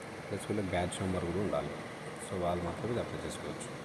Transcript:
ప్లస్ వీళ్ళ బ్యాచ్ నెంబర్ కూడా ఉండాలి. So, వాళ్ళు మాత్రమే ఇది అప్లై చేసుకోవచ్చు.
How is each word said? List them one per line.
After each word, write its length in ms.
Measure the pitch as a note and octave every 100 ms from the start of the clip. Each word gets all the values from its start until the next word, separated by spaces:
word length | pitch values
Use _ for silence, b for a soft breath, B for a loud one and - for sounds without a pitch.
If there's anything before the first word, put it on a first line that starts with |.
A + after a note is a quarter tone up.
| - - -
ప్లస్ 180 | G2 -
వీళ్ళ 120 | G#2+ F#2+
బ్యాచ్ 200 | F2+ F2 -
నెంబర్ 220 | F#2+ F2+ E2+
కూడా 100 | F2+ F#2+
ఉండాలి. 260 | C#2+ D2 - - - - - -
So, 60 | F#2+
వాళ్ళు 180 | F2 F2 E2+
మాత్రమే 240 | D#2+ G#2+
ఇది 80 | A#2
అప్లై 160 | D#2+ D#2+
చేసుకోవచ్చు. 440 | D#2 - D2+ - - -